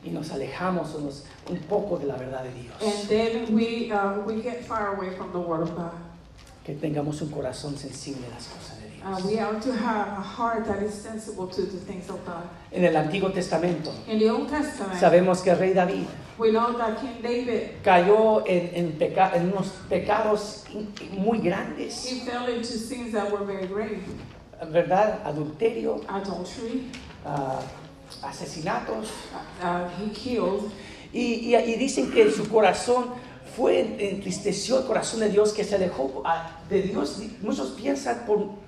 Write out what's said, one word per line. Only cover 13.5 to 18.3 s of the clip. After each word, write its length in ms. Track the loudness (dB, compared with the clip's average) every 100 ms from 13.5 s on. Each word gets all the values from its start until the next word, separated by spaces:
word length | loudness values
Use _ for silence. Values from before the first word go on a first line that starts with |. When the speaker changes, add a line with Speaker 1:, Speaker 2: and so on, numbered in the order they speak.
| 2 2 0 -4 -8 -2
Speaker 2:
In 120 | 4
the 100 | 4
Old 220 | 4 0
Testament, 500 | -2 -2 -4 -4 4
Speaker 1:
sabemos 400 | 8 8 6 4
que 120 | 4
el 60 | 4
rey 140 | 6
David 320 | 4 4 0 -4 -10 -14 2
Speaker 2:
we 140 | 4
know 240 | 4 2 0
that 240 | -2 -2
King 220 | -6 -6
David, 580 | -2 -2 0 -2 -2 -2
Speaker 1:
cayó 640 | 6 8 10 8 8